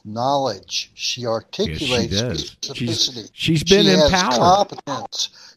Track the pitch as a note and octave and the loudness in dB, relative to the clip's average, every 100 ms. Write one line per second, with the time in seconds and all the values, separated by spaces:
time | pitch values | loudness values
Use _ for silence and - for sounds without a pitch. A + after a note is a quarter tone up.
0 | G#2+ A2 C3 C#3+ C3 F#2+ F2+ - - - | -10 -4 0 0 -2 -4 -8 -10 -10 -10
1 | - B2 A#2+ A2+ - - E2 D#2 C3+ B2 | -8 -6 -4 -4 -6 -6 -4 -4 -2 -2
2 | E2+ F#2+ A#2+ E2 - - - C3+ A#2 G#2+ | 0 -2 -2 -4 -8 -12 -12 -6 -4 -2
3 | - A#2+ G2 - D#3 D#3+ D#3+ G3 G3+ F#3 | -2 -4 -14 -4 0 2 4 6 6 6
4 | F#3+ F#3 G3+ A#3+ F3 G3 G3 C3+ - C3 | 4 4 2 2 4 4 2 -6 -8 -8
5 | - - - - - | -8 -8 -8 -10 -20